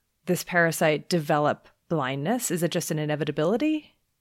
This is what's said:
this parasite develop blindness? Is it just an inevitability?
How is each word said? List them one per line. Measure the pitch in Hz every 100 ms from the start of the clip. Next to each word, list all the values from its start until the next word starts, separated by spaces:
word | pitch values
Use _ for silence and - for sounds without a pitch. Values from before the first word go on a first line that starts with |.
| _ _ -
this | 175
parasite | - 175 165 156 165 147 -
develop | 175 151 151 147 - - _ -
blindness? | 160 131 139 151 247 -
Is | 170
it | 165
just | 175 -
an | 151
inevitability? | 151 151 151 147 156 226 302 311 - _ _ _